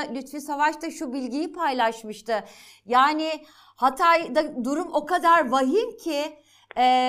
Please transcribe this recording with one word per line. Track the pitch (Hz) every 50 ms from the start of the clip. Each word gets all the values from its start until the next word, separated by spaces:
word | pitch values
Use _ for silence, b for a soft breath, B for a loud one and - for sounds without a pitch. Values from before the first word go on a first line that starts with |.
| 285 - 233
Lütfi | 277 277 - 294 294
Savaş | 294 302 294 277 302 311 311 311
da | 330 330
şu | 320 - 320 254 254
bilgiyi | 277 254 233 240 294 339 370 370
paylaşmıştı. | 359 330 285 262 254 226 226 233 - - 214 208 - - 233 226 202 202 B B B B B B B _
Yani | 196 240 254 269 294 311 311 311 320 311 302 B B B B B B B
Hatay'da | - 240 269 269 370 349 339 339 330 330 - 247 311 311 294 - 254 220
durum | 262 294 320 349 330 -
o | 302 294
kadar | - 359 349 339 330 339 339 294 226
vahim | 262 269 262 262 320 440 480 466 - - -
ki, | 339 294 285 302 311 302 b b b b b b b -
e, | - 254 254 254 254 254